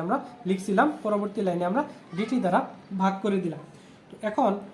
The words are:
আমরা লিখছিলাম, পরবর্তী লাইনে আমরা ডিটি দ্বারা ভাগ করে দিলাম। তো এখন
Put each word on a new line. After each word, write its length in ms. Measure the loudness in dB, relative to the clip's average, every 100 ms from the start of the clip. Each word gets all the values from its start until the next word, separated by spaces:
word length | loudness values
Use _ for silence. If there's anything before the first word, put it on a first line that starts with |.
| 0
আমরা 120 | -2 -2 -8 -2
লিখছিলাম, 380 | -2 2 4 4 2 -2
পরবর্তী 340 | 0 -2 -2 0
লাইনে 180 | 2 2
আমরা 100 | 0 -2 -8 -10 -4
ডিটি 200 | 0 0
দ্বারা 160 | 2 2 0 -10 -8 0
ভাগ 120 | 2 2
করে 140 | 0 0 0
দিলাম। 160 | -6 -12 -20 -20 -20 -20
তো 40 | -6 -4
এখন 220 | 2 2 2 -4